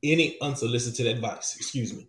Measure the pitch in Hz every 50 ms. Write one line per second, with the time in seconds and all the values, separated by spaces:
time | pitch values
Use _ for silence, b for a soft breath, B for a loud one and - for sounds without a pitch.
0 | - 147 156 165 165 156 - - - 143 139 127 - 117 120 120 117 123 117 -
1 | 123 117 117 120 113 110 - - - - - - - - - 139 117 107 - -
2 | -